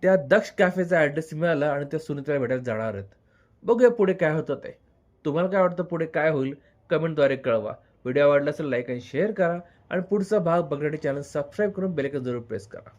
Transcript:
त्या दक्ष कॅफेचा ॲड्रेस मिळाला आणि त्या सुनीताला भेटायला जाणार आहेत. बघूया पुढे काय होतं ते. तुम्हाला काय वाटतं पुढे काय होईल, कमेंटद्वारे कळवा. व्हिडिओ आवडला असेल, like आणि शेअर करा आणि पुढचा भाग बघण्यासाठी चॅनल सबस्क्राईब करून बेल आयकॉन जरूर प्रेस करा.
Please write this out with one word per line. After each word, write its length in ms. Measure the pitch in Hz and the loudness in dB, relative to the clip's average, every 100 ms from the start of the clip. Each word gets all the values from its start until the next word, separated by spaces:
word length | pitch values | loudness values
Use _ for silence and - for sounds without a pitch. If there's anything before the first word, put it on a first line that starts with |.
त्या 140 | 180 190 | 4 2
दक्ष 340 | 135 202 208 - | 4 2 2 0
कॅफेचा 400 | 185 180 180 175 | 0 2 0 2
ॲड्रेस 360 | 147 147 160 | 2 0 -6
मिळाला 320 | 151 170 156 147 | -4 -2 0 0
आणि 180 | 143 | -2
त्या 160 | 143 151 | -4 -8
सुनीताला 380 | - 143 139 143 | -6 -8 -2 -2
भेटायला 240 | 120 127 | 0 -2
जाणार 320 | 123 110 110 | -4 -4 -4
आहेत. 100 | 101 101 _ _ _ _ _ | -6 -10 _ _ _ _ _
बघूया 280 | - 233 247 | 0 4 4
पुढे 220 | 240 190 | 4 0
काय 200 | 185 160 | 2 0
होतं 220 | 156 151 | 0 -4
ते. 360 | 143 - - _ _ _ _ | -6 -8 -18 _ _ _ _
तुम्हाला 260 | 156 147 185 | -4 -2 0
काय 120 | 190 | 2
वाटतं 220 | 180 175 | 2 0
पुढे 220 | 170 170 160 | -6 -4 -2
काय 240 | 160 156 | 0 2
होईल, 240 | 151 131 147 _ _ _ | 2 -2 -6 _ _ _
कमेंटद्वारे 460 | 156 165 151 143 135 | -2 0 2 2 2
कळवा. 340 | 131 113 104 - _ _ | 0 0 -2 -10 _ _
व्हिडिओ 200 | 123 131 | -4 4
आवडला 260 | 143 143 143 | 6 6 2
असेल, 160 | 147 151 | -4 -2
like 220 | 123 120 | -2 -2
आणि 120 | 123 | -8
शेअर 320 | 123 135 151 | -6 -2 -2
करा 260 | 196 175 175 175 _ _ | 0 0 0 -8 _ _
आणि 120 | 180 180 | -6 -2
पुढचा 280 | 208 190 214 | -2 0 0
भाग 240 | 165 170 | 2 0
बघण्यासाठी 340 | 156 143 151 151 | 0 -2 -4 -4
चॅनल 240 | 151 139 | -4 -4
सबस्क्राईब 500 | 143 151 143 - 208 | -6 -6 -6 -2 -4
करून 240 | 202 190 | -2 -4
बेल 100 | 165 | -2
आयकॉन 180 | 139 139 | -4 -4
जरूर 180 | 123 123 | -4 -6
प्रेस 260 | 117 110 - | -6 -10 -10
करा. 240 | 85 - | -20 -20